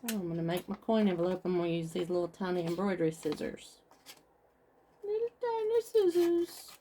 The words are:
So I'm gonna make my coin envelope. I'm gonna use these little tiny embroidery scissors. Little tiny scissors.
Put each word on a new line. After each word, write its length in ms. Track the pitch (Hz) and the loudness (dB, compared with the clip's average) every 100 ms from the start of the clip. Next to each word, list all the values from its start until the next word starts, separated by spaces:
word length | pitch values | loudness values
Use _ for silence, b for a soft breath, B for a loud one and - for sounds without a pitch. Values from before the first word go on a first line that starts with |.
So 120 | 240 220 | -6 -4
I'm 120 | 175 | -4
gonna 140 | 165 | -2
make 260 | 165 180 - | -2 -2 -4
my 60 | |
coin 320 | 202 - 220 208 | -10 0 2 4
envelope. 360 | 175 175 185 | 2 0 0
I'm 140 | 185 180 | 0 0
gonna 100 | 170 | 0
use 240 | 170 165 | 0 -2
these 180 | 180 170 | -4 -2
little 160 | 180 175 | 0 -2
tiny 400 | - 185 180 165 | -4 -2 0 -2
embroidery 460 | 170 202 180 165 | 0 0 2 0
scissors. 640 | 160 156 151 - - - - _ - - - _ _ _ _ _ _ _ _ | 0 -4 -4 -6 -8 -14 -20 _ -20 -20 -20 _ _ _ _ _ _ _ _
Little 240 | 403 427 466 _ | -4 -2 -2 _
tiny 420 | 480 453 440 466 440 453 381 | -4 -2 2 2 4 4 4
scissors. 640 | 349 339 339 349 - - - | 4 4 2 0 -6 -18 -20